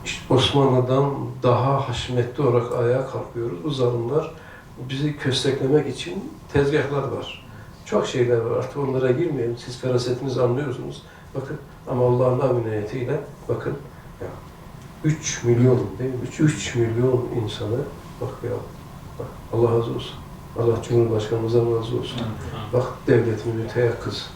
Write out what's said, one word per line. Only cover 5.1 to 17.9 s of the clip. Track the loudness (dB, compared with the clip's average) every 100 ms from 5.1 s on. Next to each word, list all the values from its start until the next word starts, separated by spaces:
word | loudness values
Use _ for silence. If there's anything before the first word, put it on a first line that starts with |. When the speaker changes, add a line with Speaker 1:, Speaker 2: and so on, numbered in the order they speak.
| -2
Speaker 1:
kösteklemek | -2 0 0 0 4 4 2
için | -6 -6 -8 -8 -14 0
tezgahlar | 2 4 2 0 -2
var. | -2 -6 -8 -12 -16 -18 -18 -18
Çok | -2 0 0
şeyler | 2 4 4
var. | 2 -2
Artık | -2 -2
onlara | 0 2 2
girmeyelim. | 2 2 0 -2 -4
Siz | -10 -6
ferasetinizi | 0 0 0 -2 -2 2
anlıyorsunuz. | 2 2 -2 -6 -8 -12 -16 -20 -10
Bakın | -10 -8 -10 -12 -16 -4
ama | 2 4
Allah'ın | 6 4 4 2 2
inayetiyle | 0 -2 -4 -4 -2 -4 -4 -12 -4
bakın | -4 -4 -6 -10 -18 -18 -12
ya, | -12 -12 -16 -18 -18 -18 -18 -2
üç | 0 0 -4 -2
milyon | 2 6 6 6 0 -4
değil | -4
mi? | -4 -8
Üç, | 2
üç | 2 2 -4
milyon | 0 0 2 2 2 0 -4
insanı | -4 -4 -4 -2 -4